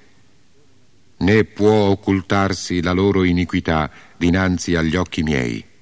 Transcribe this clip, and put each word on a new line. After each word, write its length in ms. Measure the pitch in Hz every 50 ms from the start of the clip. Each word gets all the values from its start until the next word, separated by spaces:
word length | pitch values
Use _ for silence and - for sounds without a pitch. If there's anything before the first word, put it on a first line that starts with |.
| - - - - - - - - - - - - - - - - - - - - _ - -
né 280 | - 87 92 110 110 98
può 280 | - - - 104 107
occultarsi 1080 | 110 107 101 98 98 - - 101 98 95 - - 101 98 98 92 92 - - - 90 87
la 100 | 80 90
loro 320 | 90 90 98 101 95 95 92
iniquità 680 | 90 87 90 90 - - 87 - 90 82 78 73 - - - - - - -
dinanzi 560 | 85 87 85 95 95 92 90 85 - 90 85
agli 200 | 82 82 80 78
occhi 280 | 92 90 - - 90
miei. 420 | 78 78 73 65 60 58 57 50 - - _ _